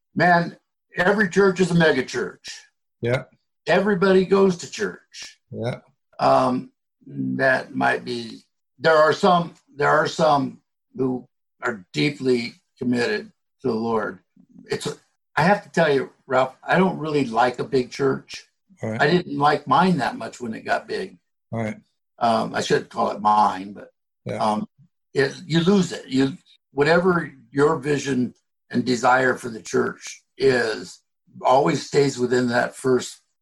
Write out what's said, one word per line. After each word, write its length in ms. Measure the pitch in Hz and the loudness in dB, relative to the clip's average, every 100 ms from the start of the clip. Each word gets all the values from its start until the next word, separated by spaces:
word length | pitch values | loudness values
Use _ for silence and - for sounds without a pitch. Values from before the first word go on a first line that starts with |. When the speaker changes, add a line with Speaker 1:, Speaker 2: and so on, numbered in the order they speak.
| _ | _
Speaker 1:
man, 420 | - 175 170 170 - _ _ _ - | 0 4 4 2 -8 _ _ _ -2
every 320 | 180 208 196 | 0 2 2
church 320 | 180 196 185 | 4 4 4
is 100 | 180 | 2
a 40 | |
mega 300 | 170 160 131 | 4 4 2
church. 560 | 123 117 - - - - - _ _ _ | -2 -6 -8 -10 -18 -20 -20 _ _ _
Speaker 2:
Yeah. 240 | 117 123 - _ _ _ - | -2 -2 -4 _ _ _ 0
Speaker 1:
Everybody 580 | 180 202 196 196 190 | 0 2 0 4 4
goes 320 | 180 196 196 175 | 4 4 4 2
to 120 | - | -8
church. 680 | - 196 - _ - - _ _ | -8 -8 -8 _ -20 -20 _ _
Speaker 2:
Yeah. 280 | 110 113 139 _ _ _ _ | -10 -8 -8 _ _ _ _
Speaker 1:
Um, 540 | 135 135 131 127 - _ _ _ 143 | 2 4 2 -2 -6 _ _ _ -18
that 680 | 139 131 127 131 131 - | -8 -6 0 2 0 -2
might 300 | 131 127 127 | -4 -2 -2
be, 380 | 120 120 113 110 _ _ _ _ | -6 -10 -10 -16 _ _ _ _
there 180 | 160 160 | 2 6
are 160 | 151 | 6
some, 420 | 139 196 175 - - _ 135 | 4 4 4 0 -10 _ -2
there 120 | 143 | 2
are 160 | 151 156 | 2 0
some 520 | - 156 143 127 - _ _ _ - | 2 2 4 0 -8 _ _ _ -6
who 300 | 127 123 - _ _ _ | -4 -4 -10 _ _ _
are 220 | 120 107 - | -8 -8 -10
deeply 640 | 151 147 143 131 123 117 - _ _ | -4 -2 -2 0 0 -2 -14 _ _
committed 540 | 123 120 113 107 - _ _ _ | -2 0 0 -2 -6 _ _ _
to 60 | 127 | -4
the 60 | |
Lord. 460 | 110 233 - - 95 _ _ _ - - | -4 -2 -4 -4 -10 _ _ _ -20 -10
It's, 220 | - - - _ _ _ - | -8 -8 -10 _ _ _ -2
I 60 | |
have 200 | 165 202 | 2 2
to 60 | - | -2
tell 220 | - 160 | 0 2
you, 180 | 139 123 _ _ | 2 -2 _ _
Ralph, 280 | 127 131 - | 0 0 -4
I 160 | - 156 | -2 2
don't 200 | 190 147 | 2 0
really 260 | 156 147 | -4 -2
like 340 | 120 110 127 - | -2 0 0 0
a 60 | |
big 260 | - 135 120 | -4 -2 -2
church. 560 | - 135 139 - - - _ _ _ | -2 -2 -2 -8 -20 -20 _ _ _
Speaker 2:
All 80 | 113 | -8
right. 100 | 113 | -2
Speaker 1:
I 80 | 147 | 2
didn't 280 | 175 143 143 | 2 -2 0
like 280 | 147 147 - | 0 0 0
mine 320 | 135 185 156 | 2 2 2
that 180 | 110 117 | -2 -6
much 240 | 113 - | -14 -12
when 140 | 117 | -12
it 100 | 110 | -10
got 240 | 104 98 - | -4 -6 -4
big. 300 | 104 95 - _ _ _ | -8 -8 -14 _ _ _
Speaker 2:
All 100 | 113 | -8
right. 140 | 110 107 _ _ _ _ | -6 -8 _ _ _ _
Speaker 1:
Um, 360 | 120 110 - | 0 0 -2
I 60 | 107 | -6
shouldn't 280 | - 143 - | -2 -2 -2
call 200 | 107 107 | -4 -4
it 100 | 107 | -2
mine, 520 | 104 107 101 95 101 | 2 4 2 0 -10
but, 180 | 98 - _ _ _ | -16 -20 _ _ _
Speaker 2:
Yeah. 120 | - 107 | -12 -4
Speaker 1:
um, 260 | 110 107 107 _ _ _ _ | -2 -2 -6 _ _ _ _
it, 200 | 135 135 - - | -2 -2 -4 -2
you 140 | 165 | 0
lose 320 | 170 202 175 | 2 2 2
it. 140 | - - | -6 -6
You, 280 | 131 135 - _ _ _ | 0 0 -2 _ _ _
whatever 600 | 135 147 175 185 170 139 - _ | -2 2 4 2 0 -2 -14 _
your 260 | 139 147 160 | 0 2 2
vision 580 | 147 143 135 127 120 - _ _ _ | -2 -4 -2 -2 -2 -6 _ _ _
and 140 | 123 | -4
desire 500 | 120 120 127 127 131 | -2 0 2 4 2
for 140 | - 123 | 0 -6
the 140 | 107 | -14
church 600 | - 127 120 - - - _ _ | -6 -2 -2 -6 -18 -20 _ _
is, 600 | 95 123 113 107 90 - _ _ _ - | 2 2 0 -4 -10 -20 _ _ _ -6
always 440 | 123 131 170 139 - | 2 4 4 -2 -2
stays 320 | 147 143 123 | 0 0 0
within 300 | 120 123 123 | 0 0 0
that 260 | 120 - - | 0 -2 -4
first 440 | 131 127 - - _ _ | 0 0 0 -16 _ _